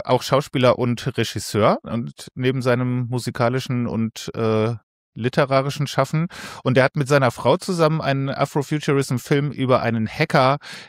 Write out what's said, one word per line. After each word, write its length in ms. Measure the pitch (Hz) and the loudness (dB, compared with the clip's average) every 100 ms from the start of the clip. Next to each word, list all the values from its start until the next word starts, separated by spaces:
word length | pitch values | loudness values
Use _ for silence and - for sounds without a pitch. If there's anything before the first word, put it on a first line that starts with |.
| - | 4
auch 180 | 123 | 0
Schauspieler 540 | - 135 - 139 123 - | 2 0 0 2 4 4
und 380 | 123 117 - - | 0 -2 -4 -4
Regisseur 640 | 113 107 - 107 113 233 | -4 -4 -4 2 2 2
und 440 | - 117 143 - - - | -2 -6 -6 -12 -16 -4
neben 260 | 127 135 | -2 0
seinem 420 | 127 120 127 123 120 | 0 0 0 -2 -2
musikalischen 800 | 123 120 - 120 127 - 123 120 | -4 -4 0 0 0 -2 -2 -2
und, 420 | 110 113 - - - | -2 -2 -4 -10 -4
äh, 400 | 113 110 110 113 _ _ _ - | 0 2 0 -2 _ _ _ -6
literarischen 680 | 117 - 135 135 139 143 139 | -4 0 2 2 0 -4 -4
Schaffen. 420 | - 135 156 170 - - - | -2 0 0 -4 -6 -16 -6
Und 120 | 131 127 | 0 4
der 80 | 131 | 4
hat 100 | 156 | 2
mit 120 | 131 | 2
seiner 220 | 147 127 | 4 2
Frau 280 | - 120 175 | 2 2 2
zusammen 440 | - 175 156 160 | 0 2 2 2
einen 300 | - 135 139 | 0 -2 -2
Afrofuturism-Film 1200 | - 135 156 135 151 - 139 135 123 - 147 147 | -2 -2 -2 -2 -4 0 0 0 -2 0 0 0
über 320 | - 127 127 | -2 2 2
einen 240 | 117 113 107 | 2 -2 -4
Hacker 500 | - 156 151 131 143 - - | -2 2 4 4 2 -4 -18